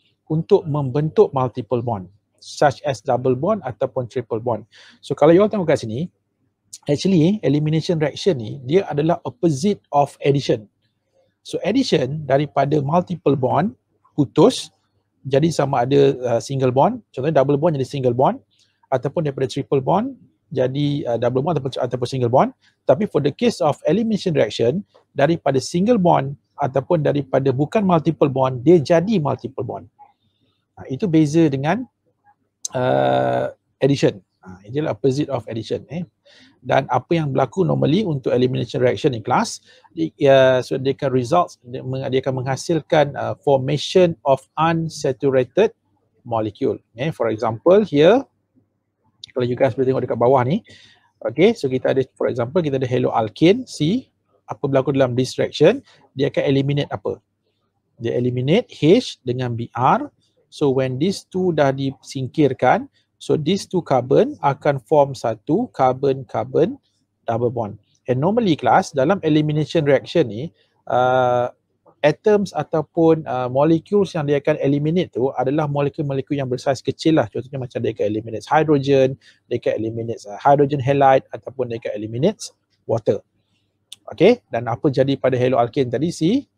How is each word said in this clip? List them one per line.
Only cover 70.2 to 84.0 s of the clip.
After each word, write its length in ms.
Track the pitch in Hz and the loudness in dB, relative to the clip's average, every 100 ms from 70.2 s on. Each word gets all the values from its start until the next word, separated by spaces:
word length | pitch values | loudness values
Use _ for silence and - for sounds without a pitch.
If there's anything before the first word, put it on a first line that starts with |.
| 123 | 0
ni, 240 | 104 160 - _ _ - | -4 -12 -14 _ _ -4
uh, 560 | 123 127 127 127 123 123 - _ _ _ _ | 0 2 2 2 0 -2 -6 _ _ _ _
atoms 480 | 147 156 214 208 190 | 0 2 2 2 0
ataupun, 720 | 156 147 160 147 - 165 160 | -6 -4 -4 -4 2 4 2
uh, 240 | 143 127 127 | 0 -6 -4
molecules 640 | 127 160 165 - 208 190 | 0 2 2 0 -2 0
yang 160 | 165 143 | -2 -2
dia 160 | 143 | 0
akan 160 | 156 151 | 0 0
eliminate 560 | 139 143 151 180 143 107 | 0 0 0 -2 -2 -2
tu 160 | 131 123 | -2 -2
adalah 240 | 131 151 147 | -2 -2 -2
molekul-molekul 640 | 143 143 - 143 139 - 143 | -2 -2 -4 -6 -6 -4 -6
yang 160 | 127 | -4
bersaiz 320 | 123 147 127 | -4 -4 -4
kecil 320 | - - 160 156 | -4 -4 2 2
lah. 140 | 113 | 0
Contohnya 300 | 120 123 139 | -6 -10 -10
macam 180 | 123 123 | -10 -6
dia 160 | 117 110 | -6 -2
akan 100 | 104 | -4
eliminate 320 | 107 113 110 | -4 -6 -10
hydrogen, 640 | - 151 156 147 135 135 131 139 _ _ _ | -2 0 2 2 4 2 2 -2 _ _ _
dia 80 | 120 | -4
akan 160 | 135 113 | -2 -4
eliminate, 400 | 110 113 117 110 101 | -4 -6 -8 -10 -12
uh, 80 | 98 | -2
hydrogen 480 | 143 143 139 147 | 4 4 4 0
halide 400 | 123 139 135 135 - | 0 4 4 4 0
ataupun 400 | 117 - 131 120 | -12 -12 -8 -6
dia 80 | 113 | -6
akan 120 | - 107 | -8 -8
eliminate 560 | 107 120 175 - - _ _ _ | -8 -2 -2 -2 -10 _ _ _
water. 400 | - 117 - 107 - _ _ _ _ _ _ - | -6 -2 -2 -4 -6 _ _ _ _ _ _ -20